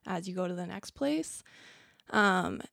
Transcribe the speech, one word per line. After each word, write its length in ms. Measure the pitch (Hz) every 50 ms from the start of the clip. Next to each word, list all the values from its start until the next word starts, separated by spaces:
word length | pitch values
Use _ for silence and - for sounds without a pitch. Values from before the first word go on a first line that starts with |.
| -
as 220 | - 190 170 175 190
you 60 | 180
go 120 | 185 185
to 80 | 180 180
the 120 | 175 180
next 260 | 175 - 196 - - -
place. 500 | - 277 285 302 320 330 - - - - - - - - - - - - _ _ _ _ -
Um, 500 | - 214 208 202 185 185 175 175 196 - - -